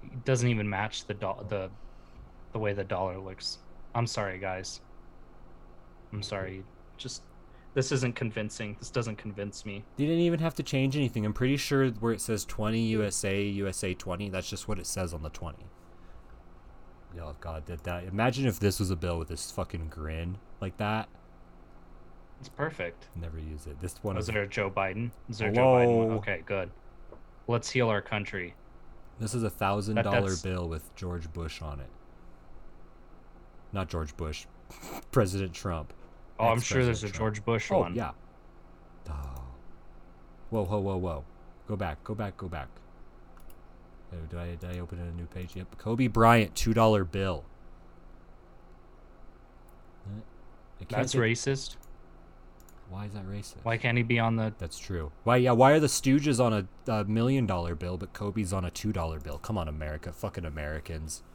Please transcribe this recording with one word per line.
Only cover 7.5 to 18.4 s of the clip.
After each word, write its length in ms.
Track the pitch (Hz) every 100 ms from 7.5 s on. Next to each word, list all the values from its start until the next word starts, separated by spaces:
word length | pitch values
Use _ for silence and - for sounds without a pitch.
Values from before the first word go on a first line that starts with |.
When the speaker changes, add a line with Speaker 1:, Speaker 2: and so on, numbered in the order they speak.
| - -
Speaker 1:
this 180 | - 131
isn't 220 | 135 123 -
convincing. 580 | 117 110 107 - 107 107
This 100 | -
doesn't 260 | - 113 104
convince 500 | 107 101 101 - -
me. 180 | 101 110 -
Speaker 2:
They 60 | 147
didn't 140 | 165
even 200 | 170 170
have 140 | 165
to 80 | -
change 340 | 143 139 135 143
anything. 300 | 131 117 107
I'm 80 |
pretty 240 | 104 127 143
sure 320 | - 139 135
where 240 | 107 117
it 80 | 110
says 240 | - 110 -
twenty 400 | - 107 113 113
U 160 | 110
S 180 | 104 - 104
A, 160 | 98
U 260 | 101 98 98
S 160 | 92
A 80 | 98
twenty, 380 | 90 - 87 101
that's 180 | 92 92
just 180 | 101 -
what 120 | 101
it 80 | 87
says 260 | - 92
on 100 | 80
the 60 | 76
twenty. 380 | - 85 - 85 - - - - - - - - - - - - - - 85
Oh, 140 | 80 76
God, 260 | 85 80 73
that, 160 | 87
that, 200 | - 87
imagine 420 | 92 95 120 127